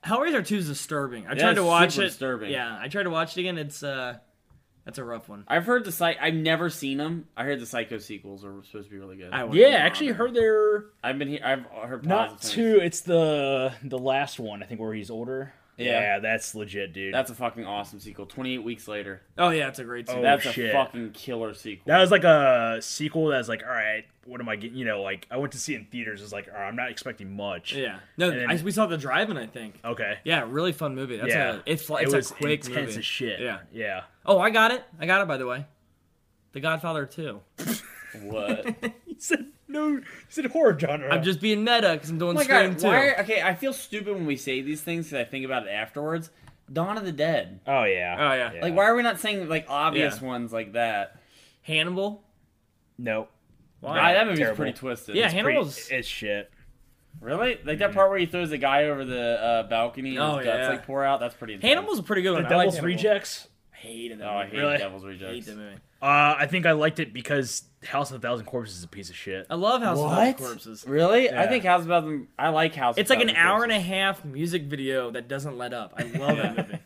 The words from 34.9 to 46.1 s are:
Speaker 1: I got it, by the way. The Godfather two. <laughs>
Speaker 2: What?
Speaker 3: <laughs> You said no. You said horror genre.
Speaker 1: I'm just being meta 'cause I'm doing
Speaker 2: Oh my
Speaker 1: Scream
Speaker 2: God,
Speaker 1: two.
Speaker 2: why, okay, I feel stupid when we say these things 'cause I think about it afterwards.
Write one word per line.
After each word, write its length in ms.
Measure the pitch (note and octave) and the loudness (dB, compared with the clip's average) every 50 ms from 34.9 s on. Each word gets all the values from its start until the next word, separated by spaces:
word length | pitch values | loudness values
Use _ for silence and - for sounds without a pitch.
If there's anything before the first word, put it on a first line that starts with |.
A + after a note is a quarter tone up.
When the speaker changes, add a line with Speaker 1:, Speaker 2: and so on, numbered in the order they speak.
| - D#3+ | -12 -8
Speaker 1:
I 80 | D#3 E3 | 0 2
got 160 | F#3 G3 G3+ | 2 2 4
it, 40 | E3+ | 2
by 100 | D3 C3 | -2 -4
the 100 | C3 B2 | -2 -4
way. 180 | B2 C3 C#3+ - _ _ _ _ _ _ _ _ _ _ _ _ _ _ _ _ | -4 -6 -8 -12 _ _ _ _ _ _ _ _ _ _ _ _ _ _ _ _
The 80 | _ C#3 | _ -6
Godfather 480 | C3+ D#3+ D#3+ D#3 D#3 E3+ D#3+ D#3 C#3 C3+ | -2 -2 -2 -2 -2 -4 -2 -2 -4 -6
two. 340 | - - D#3+ C#3+ A2 G#2 - _ _ - | -8 -10 -10 -10 -10 -12 -16 _ _ -10
<laughs> 240 | E3 - A#3 A3 - - - - - - - A3 | -4 -4 -4 -4 -6 -14 -18 -18 -18 -16 -16 -14
Speaker 2:
What? 540 | G#3 G3+ G#3+ A3 G#3 G#3 A#3 A3+ - A#3+ A3+ - | -10 -6 -4 -4 -2 -2 -2 -2 -2 -6 -6 -6
Speaker 3:
<laughs> 120 | - A3 A3+ - _ - | -8 -10 -10 -10 _ -16
You 80 | D#4+ - | -16 -12
said 280 | - - E4+ - - C#4+ - _ _ _ | -4 -2 -2 -2 -2 -8 -16 _ _ _
no. 200 | C#4 D4+ D4+ D4+ | -4 -2 0 0
You 160 | D4 C4 - - - - - _ | 0 -2 -4 -10 -20 -20 -20 _
said 180 | - - C4 B3+ | -8 -6 -6 -2
horror 300 | C4 D#4+ D#4+ A#3+ F#3 C#3+ | 2 6 6 6 6 4
genre. 320 | D#3 C3+ D3 D3+ C#3 C3 D#3+ | 0 -2 -2 -4 0 0 0
Speaker 1:
I'm 100 | E3+ D#3+ | 2 2
just 160 | F3+ F#3 D3 | 2 0 2
being 240 | F#3 A3 G#3+ G#3 G#3+ | 2 2 2 2 2
meta 340 | A#3 A#3+ A#3 G#3+ F#3+ E3 D3+ | 4 4 4 6 4 2 2
'cause 120 | C#3 D3+ | -4 -6
I'm 80 | E3 D#3+ | -4 -2
doing 140 | E3+ F3 | 0 0
Speaker 2:
Oh 20 | F3 | 2
my 100 | D4+ D4 | 2 4
Speaker 1:
Scream 280 | B3+ C4+ A#3+ G3+ F#3+ F#3 | 6 8 6 6 6 2
Speaker 2:
God, 60 | D#3 | 2
Speaker 1:
two. 80 | - A3 | 2 4
Speaker 2:
why, 260 | A3+ B3+ C#4 C#4+ B3+ - | 6 6 6 4 4 2
okay, 220 | G3+ G3+ A3 G3 | 0 0 0 2
I 120 | D#3+ F#3 F3+ | 2 2 0
feel 160 | F3 - C4+ B3+ | 0 -2 -4 -4
stupid 400 | - - - - G#3+ G3+ G3+ G3+ | -4 -10 -8 -8 -6 -4 -4 -4
when 120 | F#3+ E3+ | -2 -2
we 100 | D3+ C#3+ | -2 -2
say 260 | B2+ - C#3 C3 C3 | -2 -2 -4 -4 -4
these 200 | C3+ C#3+ D3+ D3+ | -4 -4 -6 -6
things 240 | D3+ - E3+ E3+ E3 D#3+ | -6 -6 -6 -6 -6 -6
'cause 40 | D3+ C#3+ | -4 -6
I 40 | D3 | -6
think 220 | D3 - C3+ C3 | -4 -6 -8 -4
about 200 | C3 C3 B2+ A2 G2 | -2 -4 -4 -4 -4
it 20 | |
afterwards. 600 | G2+ G#2 A2 A2+ - D3 D3 D#3 | -4 -6 -6 -6 -6 -8 -4 -4